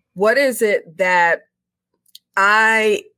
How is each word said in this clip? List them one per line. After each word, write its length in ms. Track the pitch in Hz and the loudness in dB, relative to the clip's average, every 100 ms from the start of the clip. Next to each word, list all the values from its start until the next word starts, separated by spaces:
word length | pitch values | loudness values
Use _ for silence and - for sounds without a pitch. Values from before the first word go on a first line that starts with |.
| _ | _
what 240 | 180 214 247 | -4 0 0
is 240 | 277 233 | 0 0
it 360 | 220 175 170 160 | -2 -2 -6 -6
that 500 | 185 180 170 160 _ _ _ _ _ _ _ - _ - | -2 0 0 -2 _ _ _ _ _ _ _ -20 _ -2
I 680 | 196 214 220 220 214 208 - | 0 2 2 2 0 -2 -6